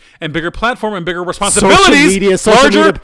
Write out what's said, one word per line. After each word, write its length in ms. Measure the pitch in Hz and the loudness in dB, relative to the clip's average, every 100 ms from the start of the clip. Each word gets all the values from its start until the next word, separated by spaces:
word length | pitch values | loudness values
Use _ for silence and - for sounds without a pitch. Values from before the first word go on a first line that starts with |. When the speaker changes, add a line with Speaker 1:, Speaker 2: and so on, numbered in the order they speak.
| _ _ | _ _
Speaker 1:
and 140 | 160 | -10
bigger 160 | 156 170 | -8 -8
platform 460 | - 226 254 214 196 | -6 -6 -6 -8 -8
and 100 | 170 | -8
bigger 180 | 175 | -8
responsibilities, 600 | 175 - 202 - 190 370 370 | -8 -6 -4 -2 2 4 4
Speaker 2:
Social 220 | 247 294 | 4 2
media, 300 | 190 196 185 | 2 0 0
social 200 | 220 226 | 2 2
Speaker 1:
larger 220 | 277 196 - | 4 2 0
Speaker 2:
media, 160 | - | -2